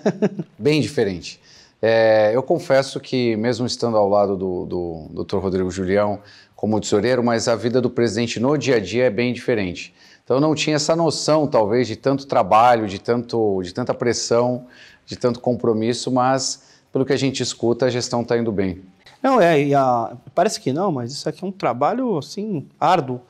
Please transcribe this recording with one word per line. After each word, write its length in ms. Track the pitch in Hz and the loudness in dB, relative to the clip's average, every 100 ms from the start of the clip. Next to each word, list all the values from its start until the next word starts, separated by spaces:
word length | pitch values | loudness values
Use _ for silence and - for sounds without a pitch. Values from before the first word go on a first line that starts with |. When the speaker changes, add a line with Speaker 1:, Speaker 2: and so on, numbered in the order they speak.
| 214 185 208 | -2 0 -2
Speaker 1:
<laughs> 240 | - - - | -4 -14 -4
Speaker 2:
Bem 240 | 120 151 | 0 2
diferente. 600 | 113 - 101 90 - - _ - - _ | 0 0 -2 -2 -10 -18 _ -20 -20 _
É, 500 | 110 113 113 110 107 | 2 4 6 6 4
eu 120 | 120 | 2
confesso 560 | 131 165 - 135 135 139 | 0 -2 2 2 2 -4
que, 360 | - 131 120 110 | -6 -2 0 0
mesmo 300 | 117 113 120 | 0 -2 -4
estando 300 | - 120 110 | -4 0 2
ao 120 | 98 | 2
lado 280 | 104 101 98 | 4 2 0
do, 300 | 95 90 85 | -4 -6 -6
do 400 | 90 87 82 76 | -6 -6 -8 -12
doutor 320 | 82 90 98 | -12 -6 -4
Rodrigo 260 | 95 92 92 | -2 -2 -2
Julião 520 | 92 92 101 104 98 - - _ | -4 -2 0 0 -4 -12 -20 _
como 260 | _ 107 107 | _ -2 -2
tesoureiro, 440 | - 104 113 127 | 0 0 2 2
mas 240 | 120 117 123 | 2 0 0
a 80 | 113 | 0
vida 240 | 117 123 | 0 0
do 100 | 117 | 0
presidente 480 | 120 120 104 117 110 | 0 0 0 -4 -2
no 180 | 123 151 | 0 0
dia 200 | 123 120 | 2 0
a 40 | |
dia 260 | 92 113 127 | 0 0 0
é 40 | |
bem 220 | 104 123 | 2 -2
diferente. 600 | 117 - 117 92 85 - _ - _ | -4 -2 -2 -2 -6 -14 _ -20 _
Então, 140 | - 127 | -2 0
eu 40 | |
não 140 | 156 | 2
tinha 220 | 151 - 151 | 0 0 -2
essa 180 | 151 | 0
noção, 540 | 165 160 - - 156 147 | 0 0 0 0 2 2
talvez, 400 | 123 104 120 117 | 2 2 2 0
de 80 | 110 | -2
tanto 280 | 135 139 | -2 -2
trabalho, 600 | - 127 98 107 123 120 107 | 0 0 4 6 6 6 2
de 140 | 95 | -6
tanto, 600 | - 120 120 117 107 95 | -2 -2 -2 0 0 0
de 100 | 90 | -4
tanta 180 | - - | -6 -4
pressão, 760 | - 120 110 - 117 123 123 - - - - | -2 0 -2 0 2 2 -2 -8 -20 -20 -20
de 120 | - 101 | -16 -4
tanto 240 | 123 117 | -2 -2
compromisso, 680 | 131 120 117 110 113 120 - | -2 0 0 0 0 -2 -2
mas, 500 | 127 127 135 131 - _ _ _ | 0 2 0 -2 -8 _ _ _
pelo 120 | 135 | -4
que 80 | 131 | 0
a 40 | 135 | 0
gente 260 | 135 131 | 0 -2
escuta, 440 | 127 - 117 117 131 | -6 -2 -2 0 0
a 40 | |
gestão 320 | 120 113 120 | -2 -4 -4
tá 160 | 117 120 | -2 -2
indo 140 | 117 | -2
bem. 280 | 98 95 87 - _ - _ | -2 -2 -4 -12 _ -20 _
Speaker 1:
Não, 180 | 262 254 | 0 4
é, 220 | 170 156 | 4 4
e 120 | 143 | 4
a, 420 | 139 131 120 113 120 - | 2 2 2 -2 -8 -8
parece 260 | - 202 - | 0 0 0
que 120 | - | -6
não, 180 | 143 196 | -2 -2
mas 220 | 139 117 | -4 -6
isso 160 | 147 160 | -8 -8
aqui 160 | 151 | -8
é 20 | 190 | -10
um 60 | |
trabalho, 640 | 190 151 120 147 233 254 180 | -6 -4 0 -2 -2 -4 -4
assim, 480 | - - 220 170 - - | -6 -10 -6 -8 -8 -2
árduo, 420 | 147 180 127 123 - | 2 2 0 -6 -10